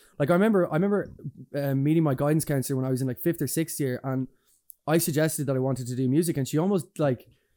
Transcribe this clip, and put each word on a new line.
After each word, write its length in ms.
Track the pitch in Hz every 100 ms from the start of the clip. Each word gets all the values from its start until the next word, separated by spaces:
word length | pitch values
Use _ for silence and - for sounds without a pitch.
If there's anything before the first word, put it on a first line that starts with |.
| _ -
like, 100 | 143
I 40 |
remember, 340 | 175 220 202 175
I 60 |
remember, 400 | 156 196 202 - - 143 - 131
um, 300 | 143 139 135
meeting 180 | 143 165
my 120 | 156
guidance 300 | 135 143 160
counselor 320 | 143 139 - 131
when 80 |
I 60 | 131
was 100 | 131
in, 60 | 131
like, 140 | 120
fifth 200 | 170 165
or 60 | 139
sixth 320 | - 160 -
year, 220 | 135 123
and 240 | 135 131 127 _ _ _ - - -
I 100 | 160
suggested 480 | 170 147 156 151 139
that 80 |
I 60 | 131
wanted 260 | 131 131 120
to 80 |
do 140 | 127 131
music, 280 | 143 170 143
and 120 | 131
she 100 | 147
almost, 400 | 185 196 - -
like, 300 | 147 123 - _ _